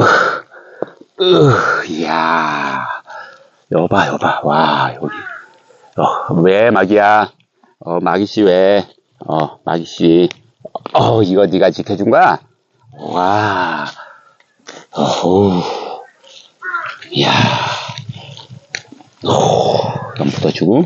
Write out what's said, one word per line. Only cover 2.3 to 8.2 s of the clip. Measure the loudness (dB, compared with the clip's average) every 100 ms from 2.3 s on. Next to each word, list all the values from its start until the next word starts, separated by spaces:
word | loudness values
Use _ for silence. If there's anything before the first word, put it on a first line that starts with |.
| 0 -2 -4 -6 -6 -8 -12 -14 -20 -20 -20 _ _ -4
여봐, | -2 0 0 -2
여봐. | -2 -4 -2
와, | -2 0 0 0 -4
여기. | -6 -10 -10 -14 -16 -20 _ _ _ _ -2
어, | -2 -2 -4
왜, | 0 2 4 4
마기야? | 2 4 4 4 4 2 -6 _ _ _ _
어, | -6 -4
마기 | 0 0